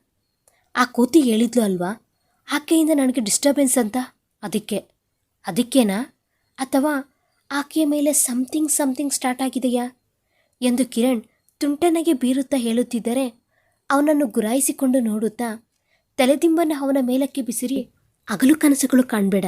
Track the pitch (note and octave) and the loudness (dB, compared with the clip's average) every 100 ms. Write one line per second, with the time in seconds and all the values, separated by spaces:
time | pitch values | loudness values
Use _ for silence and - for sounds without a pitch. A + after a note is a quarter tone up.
0 | _ _ _ _ _ _ _ - B3 - | _ _ _ _ _ _ _ -4 -2 0
1 | B3 E4 C4 A3 A#3 A#3+ G#3 F#3 F3 A3+ | 4 4 4 2 2 2 0 0 -4 -8
2 | _ _ _ _ - D4 D4 D#4+ D#4 D#4 | _ _ _ _ -6 -6 0 2 2 2
3 | C4 B3+ G#3 - C#4+ C#4+ C4+ B3+ G#3+ B3+ | 2 0 -2 0 2 2 2 2 0 -4
4 | B3+ _ _ _ G#3 G#3+ G#3 G3 - _ | -8 _ _ _ -8 -6 -4 -8 -8 _
5 | _ _ _ _ - F3 A#3+ C4+ A3 G3 | _ _ _ _ -6 -4 0 2 2 0
6 | C4 _ _ _ _ - C4 C#4 D4 C#4+ | -6 _ _ _ _ -10 -2 0 0 -2
7 | C4+ _ _ _ - C#4+ C#4+ D#4 D#4 D4 | -6 _ _ _ -10 -8 -4 -2 0 0
8 | D4 C#4+ - A#3+ B3+ D#4 D4+ - C#4+ B3+ | 0 0 0 -2 -4 -2 -2 -2 -2 -2
9 | C#4+ - C4 B3+ C4 B3+ B3+ A#3+ B3 - | -4 -4 -4 -4 -4 -4 -2 -2 -4 -12
10 | _ _ _ _ _ _ B3 A#3+ B3+ - | _ _ _ _ _ _ -2 0 -2 0
11 | B3 B3 - _ _ - C#4+ C#4+ F4 E4 | 0 0 -6 _ _ -6 -4 0 2 2
12 | E4 C#4 B3 C4 C4+ C#4 A#3 A3+ A#3+ A#3 | 0 0 0 0 0 -2 0 -2 -2 -4
13 | G#3+ B3 C4 - _ _ _ _ - C#4 | -4 -2 -4 -8 _ _ _ _ -2 0
14 | D4 D4 C#4+ A#3 G#3+ C4 C4+ D4 C4+ B3+ | 2 2 0 0 0 0 -2 -2 0 2
15 | A3+ G#3+ A3 G#3+ A#3+ A3 _ _ _ _ | 0 -2 -4 -4 -8 -10 _ _ _ _
16 | _ - B3+ D4 E4 D#4+ E4 D4 C#4 C#4 | _ 0 2 4 2 2 0 -2 -2 0
17 | B3 B3+ C4+ - A#3+ A3+ B3 C4+ A#3+ _ | 0 0 -2 -4 -8 -6 -4 -4 -6 _
18 | _ _ - G#3+ E3 D#4 D4+ C4+ B3+ B3+ | _ _ -8 0 2 4 4 2 2 2
19 | B3+ G#3+ G3 G3 | 2 0 0 0